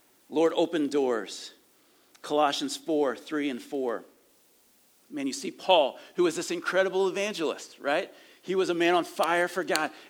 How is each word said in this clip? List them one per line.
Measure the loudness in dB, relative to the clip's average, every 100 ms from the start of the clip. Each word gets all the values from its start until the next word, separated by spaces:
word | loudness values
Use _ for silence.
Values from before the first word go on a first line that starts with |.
| _ _ _
Lord, | 2 2
open | 4 2 2 0
doors. | 2 2 0 -4 -12 -16 -20 _ _ _ _ _ _
Colossians | -2 2 4 2 -4 -6
four, | -2 0 0 -2
three | -6 -4 -4
and | -6
four. | -6 -4 -2 -4 -8 _ _ _ _ _ _ _ _ _ _
Man, | -6 -6
you |
see | -4 -8
Paul, | -4 4 6 4 -2 -6
who | 0
was | 0 0
this | -4
incredible | -4 -2 0 2 2 0
evangelist, | 0 -4 -2 -4 -4 -10 -8
right? | -2 -2 -4 -12 -20 -14
He | -4
was | 0 0
a |
man | 2 2
on | 2
fire | 0 -2 0 2 0
for | -2
God, | -2 -2 -2 -6 -10